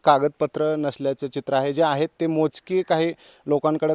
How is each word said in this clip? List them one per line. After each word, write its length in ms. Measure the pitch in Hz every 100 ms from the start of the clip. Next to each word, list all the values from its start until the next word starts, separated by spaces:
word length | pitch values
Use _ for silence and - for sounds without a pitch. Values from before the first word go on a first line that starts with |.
कागदपत्र 720 | - 139 143 - - - 151 156
नसल्याचे 520 | 143 - 139 131 139
चित्र 260 | 139 131
आहे. 180 | 135 143
जे 100 | 143
आहेत 260 | 160 139 165 -
ते 60 | 160
मोजकी 560 | 160 156 - - 185
काही 320 | 180 160 165 - - _ 143
लोकांकडे 480 | 147 156 156 156